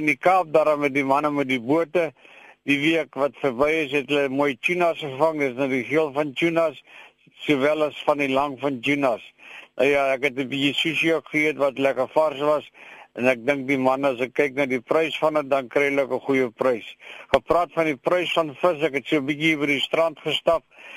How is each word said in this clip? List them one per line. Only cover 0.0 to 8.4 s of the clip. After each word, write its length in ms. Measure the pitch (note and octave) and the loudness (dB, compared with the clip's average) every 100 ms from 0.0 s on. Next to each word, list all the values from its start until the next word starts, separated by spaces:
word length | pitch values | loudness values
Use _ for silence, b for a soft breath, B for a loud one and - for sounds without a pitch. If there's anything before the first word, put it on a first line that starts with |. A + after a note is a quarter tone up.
in 80 | D3+ | 2
die 100 | D3 | 2
Kaap, 300 | F3+ F#3 E3 | 2 2 4
daar 240 | D#3 D3+ D3 | 2 4 2
met 160 | C#3+ | 0
die 120 | C3+ C3+ | 0 2
manne 240 | C#3 D3+ | 2 2
met 160 | D3 C3+ | 0 0
die 120 | C3 | -2
bote, 500 | A#2 D#3 D#3+ F3+ D#3+ - B B B B - | 0 0 0 -2 -2 -6 B B B B -2
die 100 | C#3+ | 0
week 340 | D3+ E3 C#3 C3+ | 2 0 -2 -2
wat 220 | C#3 - | -4 -2
verby 300 | C#3 A#2 D3 D#3+ C#3+ | -4 0 0 0 -2
is, 80 | C#3+ | -4
het 140 | B2+ | 0
hulle 160 | C#3+ C#3 | 0 0
mooi 280 | C3+ D3 C3 | 0 -2 -2
tunas 400 | - F3+ E3+ D3 | -2 0 0 -2
gevang. 400 | D#3 C3 D#3+ D#3 | -8 0 0 0
Dis 160 | C#3 A#2+ | -4 -2
nou 140 | C#3 | -2
die 140 | C3 A2+ | -2 -2
geel 240 | D3+ D#3 | -2 -2
van 220 | C3+ D3+ B2 | -2 -6 -2
tunas, 460 | E3+ E3 D#3+ C3 - B B B _ _ - | -2 0 0 -4 -16 B B B _ _ -2
sowel 420 | C#3+ C#3+ D#3 D3+ | 2 2 0 -2
as 140 | - | -2
van 160 | - D3 | -2 0
die 100 | C#3 | 0
lang 280 | C3 | 0